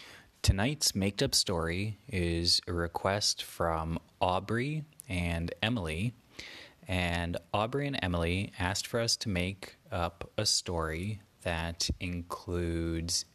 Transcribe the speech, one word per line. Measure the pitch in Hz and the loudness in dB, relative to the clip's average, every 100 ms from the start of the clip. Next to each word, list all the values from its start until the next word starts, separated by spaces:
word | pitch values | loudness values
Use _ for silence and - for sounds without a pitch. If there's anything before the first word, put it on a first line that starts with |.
| - - - _ | -18 -20 -20 _
Tonight's | - 98 113 151 - | 4 6 4 2 2
Make | 98 98 98 | 4 2 2
Up | 135 | 2
story | - - 87 82 87 107 101 - | 4 2 2 2 0 -2 -6 -4
is | 95 85 85 85 - - | 0 2 2 4 2 2
a | |
request | 87 85 - 95 101 - - | 0 0 0 2 2 2 -2
from | - - 85 80 80 82 - - | -4 0 0 2 0 -2 -6 -2
Aubrey | 92 92 101 113 139 156 147 - - | 2 2 0 -2 -2 -4 -6 -12 -6
and | 90 87 82 85 - | -2 0 0 -2 -2
Emily. | 107 123 82 80 117 - - - - - - - - | -2 0 -2 -2 -2 -4 -12 -16 -16 -16 -18 -14 -4
And | 92 87 85 85 87 - | 0 2 0 -2 -4 -2
Aubrey | 101 113 135 143 | -2 0 -2 -2
and | 139 | -2
Emily | 92 87 85 90 101 - | 0 2 2 0 -2 -2
asked | 90 98 - | -2 -2 -2
for | 120 | 0
us | 117 - | 0 0
to | - | 0
make | 90 90 98 - - - | 0 0 -4 -12 -18 -6
up | 92 87 - - - | -2 -2 -4 -8 -2
a | 110 | 0
story | - - 85 80 78 98 104 - _ | 0 0 -2 -2 -2 -4 -6 -10 _
that | 92 85 82 82 - - | -2 -2 -2 -2 -2 -2
includes | 90 90 85 - - 87 85 85 85 82 85 - - | -4 -4 -6 -8 -4 -2 0 0 0 -2 0 -2 -2